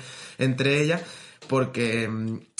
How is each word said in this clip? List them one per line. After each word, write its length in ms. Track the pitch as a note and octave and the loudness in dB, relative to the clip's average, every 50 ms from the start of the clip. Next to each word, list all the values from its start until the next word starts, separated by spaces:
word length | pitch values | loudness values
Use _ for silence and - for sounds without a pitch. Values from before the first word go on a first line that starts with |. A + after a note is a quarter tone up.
| - - - - - - - - | -6 -12 -16 -16 -16 -12 -4 0
entre 440 | C3 C3+ B2+ B2+ C3+ C#3 C#3+ D3 D3+ | 2 2 2 2 2 4 4 4 4
ellas", 180 | D3+ E3 F3+ F3 - - - - - - - - - | 2 2 0 -2 -8 -16 -18 -20 -20 -20 -14 -4 0
porque, 580 | C3+ C3 B2+ B2 - - A#2+ A#2 A2 A#2 A2+ A2 | 2 2 2 2 0 0 0 0 2 0 0 -2
mm, 320 | A2 A2 A2 A2 A2+ G#2+ - _ - - | -2 -2 -4 -4 -4 -6 -10 _ -14 -14